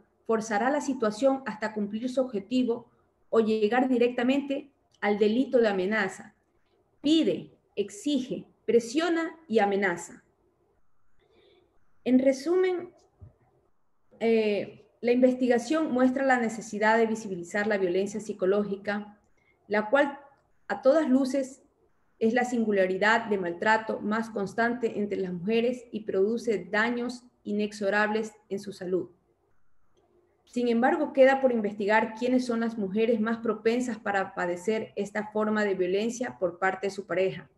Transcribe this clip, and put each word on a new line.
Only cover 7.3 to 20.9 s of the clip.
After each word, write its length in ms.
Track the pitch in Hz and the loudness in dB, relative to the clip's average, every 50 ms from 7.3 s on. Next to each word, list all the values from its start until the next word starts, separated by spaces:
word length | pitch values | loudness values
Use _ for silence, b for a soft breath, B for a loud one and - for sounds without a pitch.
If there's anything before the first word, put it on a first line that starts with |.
| 156 - 151 - - _ _ _ _ | 0 -2 -6 -12 -20 _ _ _ _
exige, 720 | 202 196 - - - - 294 294 262 - - - 170 - - _ _ _ | -6 -6 -6 -8 -8 -4 -2 -2 -2 -2 -4 -8 -10 -10 -14 _ _ _
presiona 760 | - 214 233 226 - - 311 330 359 330 330 330 330 - - - | 2 2 2 2 2 0 -2 0 0 0 0 -2 -4 -8 -12 -10
y 140 | - 220 220 | -2 0 2
amenaza. 640 | 202 196 196 196 202 185 175 170 - - - - _ _ _ _ _ _ _ _ _ _ _ _ _ _ _ _ _ _ _ b b b b b b b b b b b _ _ _ _ _ _ _ | 2 2 2 0 0 0 -2 -4 -8 -14 -18 -20 _ _ _ _ _ _ _ _ _ _ _ _ _ _ _ _ _ _ _ b b b b b b b b b b b _ _ _ _ _ _ _
En 160 | 233 254 254 | 2 4 4
resumen, 720 | 262 269 262 - - 320 349 370 370 370 359 349 359 - - _ _ _ _ _ - - - _ _ _ _ _ _ _ _ _ _ _ _ _ _ _ _ _ | 6 4 2 2 0 0 2 2 2 2 0 -2 -6 -10 -16 _ _ _ _ _ -20 -20 -20 _ _ _ _ _ _ _ _ _ _ _ _ _ _ _ _ _
eh, 640 | 214 226 226 220 220 214 208 190 - - - - - _ _ _ | 0 2 2 2 2 2 0 -2 -4 -6 -12 -18 -20 _ _ _
la 120 | - 233 247 | 0 0 4
investigación 800 | 254 254 254 254 - 262 240 247 233 233 - 311 320 320 - 240 | 6 6 4 4 2 2 2 2 2 2 0 0 0 0 0 2
muestra 320 | 247 254 254 254 277 269 | 2 2 2 2 2 2
la 140 | 269 254 240 | 2 2 2
necesidad 600 | 233 220 - - 190 - 208 202 214 214 226 233 | 2 -2 -4 -6 -10 -10 -4 0 2 4 4 4
de 80 | 226 | 4
visibilizar 600 | 220 220 214 - 202 185 175 170 - - 208 208 | 2 0 -4 -6 -8 -8 -8 -8 -6 -4 -4 -2
la 120 | 214 208 196 | 0 0 0
violencia 420 | 190 175 175 190 202 202 208 214 | 0 0 0 0 -2 -2 -4 -8
psicológica, 1000 | - - 202 - 196 185 202 208 202 - 196 196 - 208 202 208 208 - - _ _ _ _ _ _ _ _ _ _ - | -8 -8 -6 -2 0 2 2 2 0 -2 -6 -6 -6 -6 -6 -6 -8 -10 -16 _ _ _ _ _ _ _ _ _ _ -4
la 220 | 202 214 214 214 | -2 -2 0 2
cual 280 | 262 277 294 269 - - - - _ _ _ _ _ _ _ - | 2 2 2 2 -2 -8 -16 -20 _ _ _ _ _ _ _ -8
a 140 | 202 - - | -8 2 4
todas 260 | 262 | 4